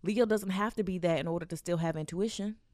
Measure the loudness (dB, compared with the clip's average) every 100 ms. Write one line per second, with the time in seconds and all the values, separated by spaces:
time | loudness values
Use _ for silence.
0 | 0 2 4 4 2 0 0 -2 -2 0
1 | 2 2 0 -2 -4 -8 -2 0 0 -2
2 | -4 -2 -2 -2 -6 -8 _